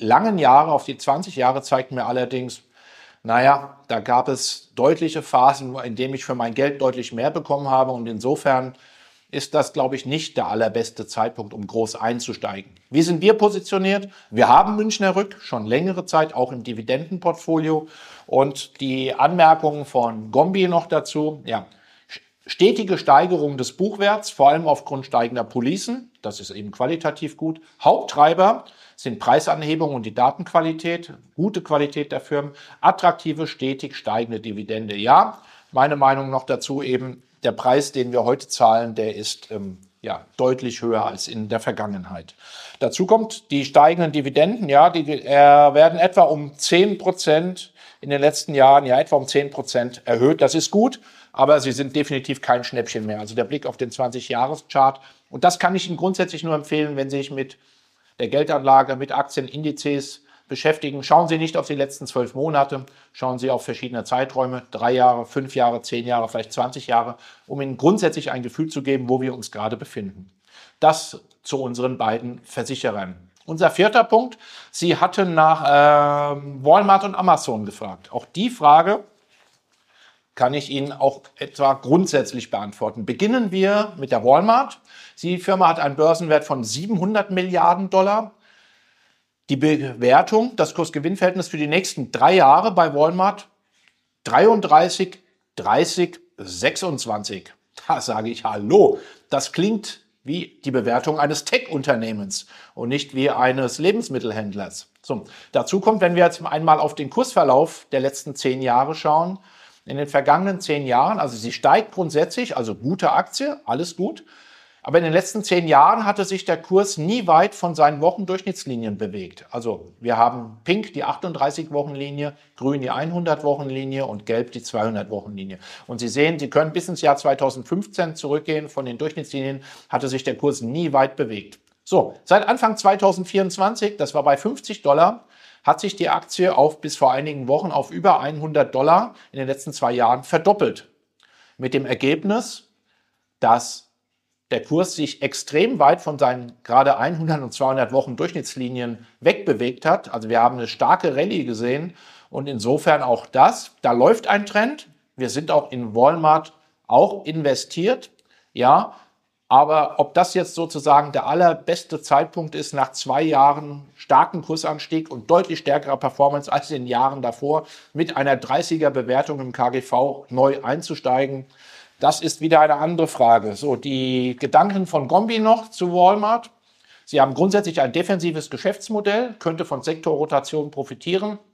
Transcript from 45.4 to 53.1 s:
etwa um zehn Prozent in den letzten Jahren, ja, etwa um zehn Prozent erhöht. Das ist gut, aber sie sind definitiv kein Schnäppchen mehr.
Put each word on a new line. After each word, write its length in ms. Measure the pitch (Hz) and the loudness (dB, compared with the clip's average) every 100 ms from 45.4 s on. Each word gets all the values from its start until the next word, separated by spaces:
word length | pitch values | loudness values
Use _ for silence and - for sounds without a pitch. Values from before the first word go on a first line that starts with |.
| 143 143 147 143 165 165 | 8 10 8 8 6 6
etwa 220 | 180 190 | 2 6
um 360 | 160 156 147 - | 4 4 -6 -8
zehn 400 | - 175 208 196 | 0 2 2 0
Prozent 760 | 185 180 - 156 175 180 - _ - _ | -4 -2 2 2 0 -8 -16 _ -20 _
in 100 | 139 | -4
den 120 | 143 | 2
letzten 340 | 147 147 - 143 | 2 0 -4 4
Jahren, 300 | 135 139 139 | 8 8 6
ja, 120 | 127 | 0
etwa 200 | 151 143 | 2 0
um 100 | 131 | 0
zehn 220 | 143 143 | -2 -2
Prozent 540 | - 127 127 120 - - | -6 -6 -4 -4 -8 -2
erhöht. 360 | 120 131 160 | 2 2 4
Das 140 | 135 160 | 2 0
ist 160 | 156 | -2
gut, 300 | 202 240 254 _ _ _ | 2 0 -2 _ _ _
aber 260 | - 135 151 | 0 4 4
sie 140 | 131 | 2
sind 240 | 120 139 147 | -4 -4 -2
definitiv 440 | 147 135 135 135 | -2 -4 -6 -6
kein 220 | - 123 | 0 0
Schnäppchen 420 | 120 120 113 117 | 0 -6 -6 -6
mehr. 140 | 107 | -6